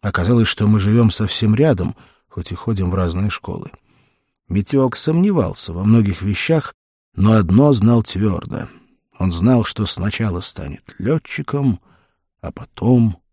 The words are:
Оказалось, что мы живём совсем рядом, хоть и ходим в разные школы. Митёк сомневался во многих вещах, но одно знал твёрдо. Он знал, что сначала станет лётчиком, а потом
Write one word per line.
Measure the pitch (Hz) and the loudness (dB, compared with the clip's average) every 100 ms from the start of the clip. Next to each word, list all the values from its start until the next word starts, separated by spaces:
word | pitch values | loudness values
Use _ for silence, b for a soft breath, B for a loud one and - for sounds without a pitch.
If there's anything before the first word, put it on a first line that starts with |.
Оказалось, | 107 - 92 120 110 | -4 -2 2 2 2
что | - 107 | 0 2
мы | 107 | 2
живём | 98 113 113 | 4 4 2
совсем | - 104 - 113 | 2 -4 -2 0
рядом, | 110 156 101 87 - b b b | 2 2 2 -2 -8 b b b
хоть | - - | -12 -10
и | |
ходим | 90 - 104 92 | -8 -6 -2 -2
в | |
разные | 92 90 87 104 | 0 -2 -2 -4
школы. | - - - - - _ _ _ _ _ _ _ | -4 -10 -12 -12 -18 _ _ _ _ _ _ _
Митёк | 90 98 139 131 - | -2 0 0 0 0
сомневался | - 160 196 180 98 95 - | -2 2 2 2 -2 -4 -8
во | 85 | -2
многих | 101 113 101 90 | 4 4 4 -2
вещах, | 98 98 - 160 - - _ _ _ | -4 -4 0 -2 -2 -16 _ _ _
но | - 101 | 0 2
одно | 113 87 98 147 | 4 4 4 6
знал | 127 104 120 | 4 4 2
твёрдо. | 110 95 104 92 - - - - _ _ _ _ | 0 -2 -2 -4 -6 -10 -10 -16 _ _ _ _
Он | 92 | -4
знал, | 85 101 123 | 0 2 2
что | 107 - 104 | 0 -4 -4
сначала | - 95 - 113 87 | -4 -4 -4 -4 -4
станет | - - 73 67 - - | -8 -8 -10 -12 -18 -8
лётчиком, | 98 156 - - - 143 139 98 _ _ _ _ _ _ | -2 -2 -4 -10 -6 -2 0 -2 _ _ _ _ _ _
а | - | -14
потом | - - - 104 123 113 90 _ | -14 -18 -4 2 4 4 -2 _